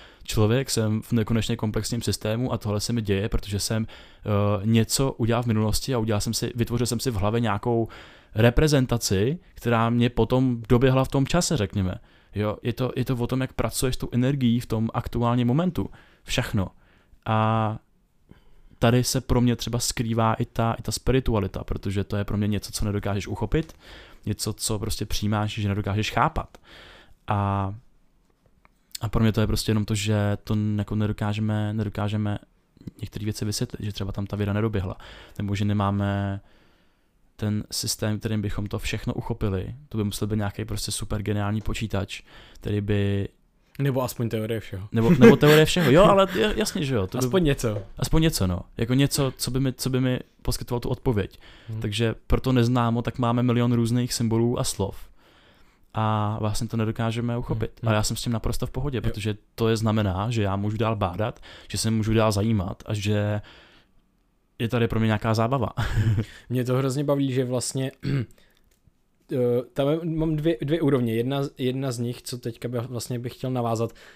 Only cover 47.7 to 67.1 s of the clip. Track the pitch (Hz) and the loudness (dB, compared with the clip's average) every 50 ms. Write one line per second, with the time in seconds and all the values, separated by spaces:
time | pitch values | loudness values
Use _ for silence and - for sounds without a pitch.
47.7 | 104 104 101 - - - - - - 160 156 165 - - - 90 87 87 - - | -2 -4 -8 -10 -8 -6 0 2 4 4 4 4 2 2 0 0 0 -2 -6 -8
48.7 | - - 117 110 127 135 143 139 - - 139 131 - - - 139 127 131 135 131 | -6 -4 -2 0 2 2 2 2 2 0 -2 -2 -2 -4 -6 -4 -2 -2 -2 -2
49.7 | 123 - - 131 131 127 131 127 127 - - - _ _ - - - - 120 - | -4 -4 -4 -2 0 0 2 0 0 -2 -6 -12 _ _ -4 -4 -4 -4 -4 -4
50.7 | 123 120 - 117 117 - - 135 117 104 - - - - - - - - - - | -4 -4 -2 -4 -6 -2 -2 0 0 0 -2 -4 -8 -16 -20 -20 -20 -18 -14 -12
51.7 | 110 110 110 107 104 110 117 113 - - - - - 113 - 131 127 123 117 120 | -8 -6 -6 -4 -2 0 0 0 -2 -4 0 0 0 2 2 4 4 4 4 4
52.7 | 127 123 117 117 117 120 120 123 - - 123 117 120 120 120 123 117 120 120 123 | 4 2 2 2 0 0 -2 -2 -2 0 0 2 2 2 2 2 2 2 2 2
53.7 | 120 117 117 113 120 123 120 120 - - 117 110 113 113 117 120 123 135 135 - | 2 2 2 2 2 0 0 -2 -2 -2 0 0 2 2 2 2 0 0 -2 -2
54.7 | - - 95 - - - - - - - _ _ _ _ _ _ _ _ - - | -2 -2 -4 -4 -6 -10 -16 -20 -20 -20 _ _ _ _ _ _ _ _ -20 -20
55.7 | _ _ _ _ - 110 110 107 107 107 107 104 110 113 110 107 107 - 117 110 | _ _ _ _ -4 -2 0 0 0 0 0 -2 -2 -2 -2 -2 -2 -2 -4 -4
56.7 | - 113 110 110 113 - 117 113 110 120 120 120 117 120 123 - 113 110 113 110 | -2 -2 -2 -2 -2 -2 -2 -2 -2 -2 -2 -2 -4 -4 -4 -4 -2 -2 -4 -4
57.7 | - - - 113 107 107 107 - 113 - - 127 117 110 - 120 117 - 120 - | -6 -4 0 2 2 2 2 0 -2 -4 -2 -2 -2 -2 0 -2 0 -2 -2 -4
58.7 | - 131 131 143 131 107 98 113 - 107 98 110 104 - _ _ _ - 117 110 | -4 -4 -4 -4 -4 -2 -2 -2 -4 -2 -4 -4 -4 -6 _ _ _ 0 2 2
59.7 | 113 104 110 110 107 110 107 95 90 92 104 120 120 113 101 98 98 98 101 107 | 4 4 2 2 2 2 2 0 0 -2 -2 -2 0 0 0 0 0 -2 -2 -2
60.7 | 107 110 113 110 113 101 101 87 87 87 107 123 - - - - - - - - | -2 0 0 0 0 0 -2 -2 -2 -2 -4 -4 -6 -8 -16 -20 -20 -20 -12 -8
61.7 | - 95 - 117 110 110 107 110 110 113 110 110 98 101 101 113 113 101 87 - | -6 -2 0 0 0 0 2 2 4 4 4 4 4 2 2 2 2 2 0 -2
62.7 | - - - - 107 104 101 104 107 104 104 104 104 104 - - - - - - | -6 -8 -8 -6 -6 -2 0 0 0 0 0 0 -2 -4 -6 -10 -18 -20 -20 -20
63.7 | - - _ _ _ _ _ _ _ _ _ _ _ _ _ _ _ - 127 110 | -20 -20 _ _ _ _ _ _ _ _ _ _ _ _ _ _ _ -6 -4 -2
64.7 | - 120 120 110 - 110 113 110 107 104 - 113 110 113 113 113 139 135 107 - | 0 0 0 2 2 2 2 2 2 2 2 2 2 2 2 2 0 0 -2 -2
65.7 | - - 113 - - 117 98 113 104 98 104 - - - - - 120 127 120 123 | -2 -2 -2 0 2 2 2 4 2 2 -2 -4 -10 -16 -8 -4 -4 -2 0 0
66.7 | 127 131 135 135 127 147 147 139 | 0 0 0 0 0 0 0 0